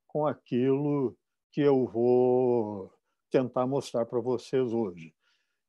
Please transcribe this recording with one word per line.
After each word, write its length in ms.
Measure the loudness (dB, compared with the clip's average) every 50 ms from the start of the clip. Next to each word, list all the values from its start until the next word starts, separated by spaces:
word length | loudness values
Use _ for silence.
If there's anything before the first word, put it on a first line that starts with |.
| _
com 200 | _ -4 -2 -2
aquilo 880 | -2 -4 -6 _ _ -2 0 2 2 0 0 0 -2 -2 -2 -2 -4 -6 -10 _ _ _ _ _ _
que 100 | _ 2
eu 260 | 2 4 4 4 2
vou 1080 | 0 -2 0 2 4 4 4 4 4 2 2 2 2 2 0 0 -2 -6 -10 -12 -14 _ _ _ _ _ _ _ _
tentar 360 | 0 0 0 0 -2 -2 -2
mostrar 400 | 0 -2 -4 -4 -4 -4 -4 -4
para 140 | -2 -4 -4
vocês 520 | -2 -2 -4 -4 -4 -4 -2 -2 -2 0
hoje. 420 | -2 -2 -4 -4 -6 -12 -18 -20 -20 _ _ _ _ _ _ _ _ _ _